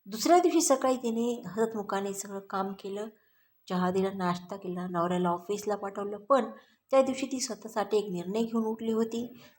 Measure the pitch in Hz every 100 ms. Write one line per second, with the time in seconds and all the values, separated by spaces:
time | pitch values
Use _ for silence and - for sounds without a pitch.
0 | - 220 285 349 349 330 - 262 262 254
1 | 240 226 240 233 175 190 220 220 202 196
2 | 202 196 202 196 196 196 196 196 196 196
3 | 220 - _ _ _ _ - 180 180 190
4 | 190 190 180 175 - 196 185 180 180 175
5 | 170 180 180 175 - 208 208 202 196 196
6 | 202 208 - 277 220 - _ _ _ 269
7 | 269 262 277 262 - 208 220 220 202 214
8 | 208 175 170 214 233 226 220 226 226 220
9 | 226 233 240 - -